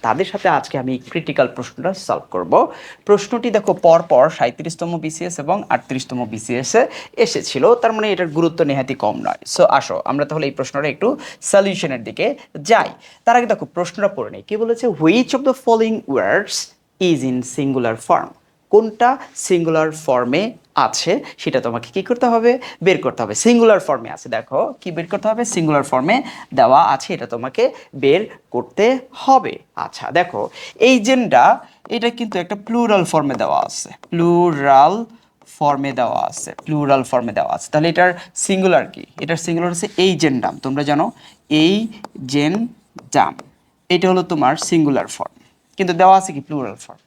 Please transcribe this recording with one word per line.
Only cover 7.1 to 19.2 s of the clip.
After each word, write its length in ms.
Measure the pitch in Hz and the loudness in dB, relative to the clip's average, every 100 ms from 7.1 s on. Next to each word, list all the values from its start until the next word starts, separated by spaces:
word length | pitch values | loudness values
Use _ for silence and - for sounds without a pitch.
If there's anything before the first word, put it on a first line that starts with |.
| - | -2
এসেছিল, 580 | 226 - - - 165 | -2 -2 -6 0 2
তার 180 | 240 233 | 4 2
মানে 200 | 220 220 | 0 -2
এটার 140 | 180 180 | -2 -2
গুরুত্ব 380 | 147 165 165 | 0 -2 0
নেহাতই 300 | 151 139 131 | -2 0 -4
কম 220 | 127 104 120 | -4 -4 -4
নয়। 200 | 107 - - | -6 -6 -8
So 160 | - | 2
আসো, 380 | 175 135 - 92 | 4 4 0 -6
আমরা 200 | - 139 | -4 -4
তাহলে 220 | 147 156 143 | -4 -2 -4
এই 60 | |
প্রশ্নটা 360 | 135 131 139 147 | -6 -8 -4 -6
একটু 280 | - 214 294 - - | -2 -2 -2 -10 -12
সলিউশনের 640 | - 202 202 175 165 131 | 0 2 2 -2 -4 -6
দিকে 320 | 117 107 202 285 - - | -8 -4 -4 -4 -12 -14
যাই। 280 | 147 220 160 - - _ | 2 2 2 -8 -20 _
তার 120 | - 240 | 2 2
আগে 100 | 240 | 2
দেখো, 180 | 214 | -4
প্রশ্নটা 440 | - - 175 - 202 | -4 -6 -8 -2 -2
পড়ে 220 | 202 107 | -2 -10
নেই। 120 | 98 - | -12 -8
কি 100 | 208 | -4
বলেছে? 320 | 226 233 247 | -2 0 -2
"Which 420 | 151 160 220 247 | 2 4 4 2
of 100 | 269 | 0
the 140 | 277 254 - | 0 0 2
following 340 | 226 220 220 - | 2 2 -2 -2
words 460 | 131 95 160 202 - - _ _ _ | 0 2 0 -2 -8 -10 _ _ _
is 200 | 185 151 | 0 0
in 200 | 131 127 123 - | 0 -4 -6 -4
singular 400 | 139 131 120 113 - | -2 0 -2 -4 0
form?" 200 | 175 - - _ _ _ | -2 -2 -16 _ _ _
কোনটা 480 | 208 226 214 240 269 | 2 2 0 0 0